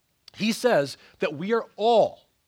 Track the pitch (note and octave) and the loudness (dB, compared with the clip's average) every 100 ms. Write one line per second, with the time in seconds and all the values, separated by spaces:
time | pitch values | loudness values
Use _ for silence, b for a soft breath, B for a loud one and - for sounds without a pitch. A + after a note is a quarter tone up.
0 | _ _ _ - G#3+ A3 B3 F3+ C#3+ - | _ _ _ -6 -4 -2 0 0 0 -6
1 | B B F#3 D3 F#3+ A3+ - - G#3+ A3+ | B B -6 -6 -4 -4 -4 -4 2 4
2 | B2+ - _ _ | 2 -2 _ _